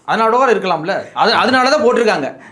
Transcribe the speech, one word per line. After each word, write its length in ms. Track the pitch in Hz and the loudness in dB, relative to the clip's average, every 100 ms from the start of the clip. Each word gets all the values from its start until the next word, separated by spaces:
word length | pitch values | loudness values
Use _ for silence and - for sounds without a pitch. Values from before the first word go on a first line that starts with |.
| - | -6
அதனால 320 | 180 226 240 | -2 0 2
கூட 160 | 262 | 2
இருக்கலாம்ல. 580 | 202 185 165 160 175 - | 0 0 -4 -4 -6 -6
அது, 220 | 120 175 | -2 0
அதனால 360 | 202 208 254 254 | 2 0 2 2
தான் 120 | 294 | 2
போட்டிருக்காங்க. 560 | 233 233 226 175 131 - - | 2 2 0 0 -4 -10 -20